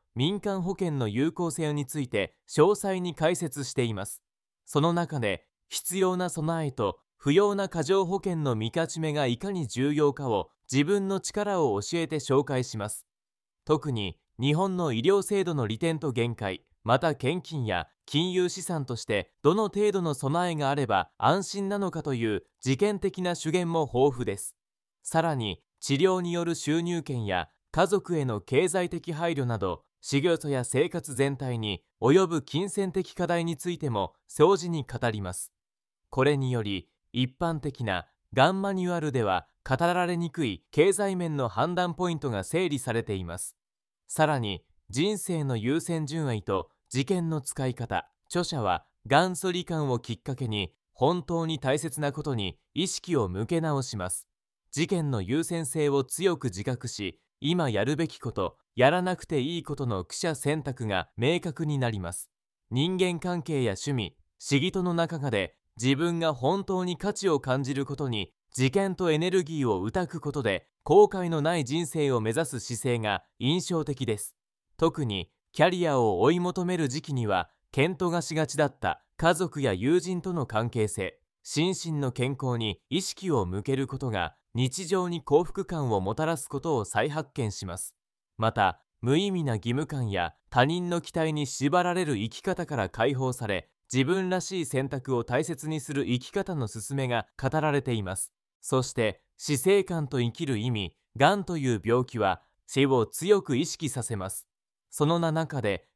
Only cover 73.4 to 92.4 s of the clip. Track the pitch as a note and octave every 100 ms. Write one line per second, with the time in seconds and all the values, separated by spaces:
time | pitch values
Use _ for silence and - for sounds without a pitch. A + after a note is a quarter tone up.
73.4 | C3 F3+ - E3 C#3+ C#3 A#2+ G#2 - -
74.4 | _ _ _ - E3 D#3+ B2 G2 E2+ _
75.4 | _ - E3+ F3+ E3+ C3+ A2+ F2+ B2 F3
76.4 | F3+ F3+ F3+ F3+ C#3+ D3 - C3 A2 F#2
77.4 | F2 _ _ - D#3+ F3 F3+ E3+ - D#3
78.4 | D#3 C#3+ C#3+ - F#2 D2+ _ - D#3+ E3+
79.4 | F3+ D3 C3 F#2 B2 F3+ F3 F3+ F#3 E3+
80.4 | B2+ A2 A#2 A#2 G#2 - F#2 - _ _
81.4 | - D3 F3 F#3 E3 D3+ C3+ B2+ B2+ C3+
82.4 | C3 A#2 A2 G2 _ F#3 - - F#3+ C3+
83.4 | F2+ F#2+ A#2 C3+ C3+ C3 C3 G2+ E2 -
84.4 | _ A2+ B2+ - - F#3+ F3+ E3+ - E3
85.4 | F3 - F#3 E3 C3 G2+ F#2+ A2 D#3 D#3+
86.4 | - C#3 E3 C3+ G2 G#2+ A#2+ D3+ D#3 -
87.4 | A2 - F#2 F2 - - _ _ _ -
88.4 | - - F#2+ - _ _ A#2 D3+ G3+ F3+
89.4 | C#3+ A2 A#2 B2+ D#3 C#3+ A#2 F#2+ E2+ -
90.4 | _ A#2+ C#3 F3 F3 F3 - E3+ D#3+ D3+
91.4 | C#3 - C#3 F3+ F3 F3 D#3+ A2 A#2 -